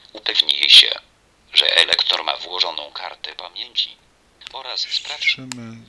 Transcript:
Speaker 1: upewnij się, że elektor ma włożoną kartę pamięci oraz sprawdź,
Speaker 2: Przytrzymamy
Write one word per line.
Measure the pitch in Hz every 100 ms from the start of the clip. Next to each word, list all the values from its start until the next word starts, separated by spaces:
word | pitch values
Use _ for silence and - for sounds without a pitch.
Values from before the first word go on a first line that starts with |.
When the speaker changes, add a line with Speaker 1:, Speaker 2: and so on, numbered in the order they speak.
| -
Speaker 1:
upewnij | - - 107 78 71 73
się, | - 57 - - _ _ _ _
że | - - -
elektor | 78 85 - 87
ma | 78 69
włożoną | 82 90 90 78 73
kartę | - 90 - 78
pamięci | 78 90 92 120 113 - - _ _ _ _ -
oraz | 131 127 117
sprawdź, | - - - 147 -
Speaker 2:
Przytrzymamy | - 131 127 113 113